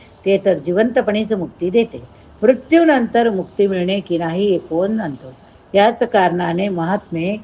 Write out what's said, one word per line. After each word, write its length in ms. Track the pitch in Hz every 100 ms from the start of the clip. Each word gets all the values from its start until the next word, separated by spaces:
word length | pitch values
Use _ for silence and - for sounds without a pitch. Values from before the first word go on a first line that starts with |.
| - -
ते 140 | 190 196
तर 100 | 202
जिवंतपणीच 800 | 160 143 180 233 247 233 208 214
मुक्ती 380 | 208 156 - 175
देते. 320 | 214 233 123 120 - - -
मृत्यूनंतर 880 | 220 262 - 330 330 277 226 233 233
मुक्ती 360 | 196 - - 202
मिळणे 340 | 185 180 196
की 180 | 190 170
नाही 320 | 165 170 208
हे 80 | 175
कोण 380 | - 160 196 220
जाणतो? 360 | 180 135 131 - - - _
याच 280 | 196 208 208
कारणाने 640 | 233 214 180 175 175 170 202
महात्मे 680 | 175 165 208 - 165 175 214